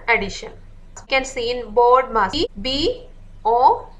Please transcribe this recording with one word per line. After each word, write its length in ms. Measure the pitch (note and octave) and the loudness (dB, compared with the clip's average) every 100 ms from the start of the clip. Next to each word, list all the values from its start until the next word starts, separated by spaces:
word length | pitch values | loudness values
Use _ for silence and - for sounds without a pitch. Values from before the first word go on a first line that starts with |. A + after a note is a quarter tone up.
| - | -2
addition. 440 | A3 G3 - G#3+ - - - - - | -2 -2 -10 -14 -18 -20 -20 -20 -20
You 100 | - | -4
can 160 | C4+ | -4
see 260 | - - A#3 | -4 -6 -6
in 220 | B3 A3 | -6 -4
Bodmas, 640 | G#3+ A#3+ B3+ B3+ A3+ F#3+ D4 G#4 - | 2 4 4 2 0 -2 -2 -6 -6
B 480 | B3+ C#4 F4 B4+ - - - - G#3+ | -6 -2 -2 -4 -10 -20 -20 -8 -2
O 420 | A#3+ B3 - - - | 4 4 2 -2 -18